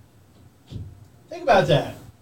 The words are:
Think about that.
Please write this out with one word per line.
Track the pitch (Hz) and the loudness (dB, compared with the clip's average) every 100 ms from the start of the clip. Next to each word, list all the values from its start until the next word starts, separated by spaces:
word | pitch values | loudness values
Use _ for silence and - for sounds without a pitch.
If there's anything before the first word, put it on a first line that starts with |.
| _ _ _ _ - _ _ - - - - _ _ | _ _ _ _ -20 _ _ -16 -16 -20 -20 _ _
Think | 339 | -6
about | 339 202 156 | 2 2 4
that. | 143 - - - - | 2 0 -10 -20 -20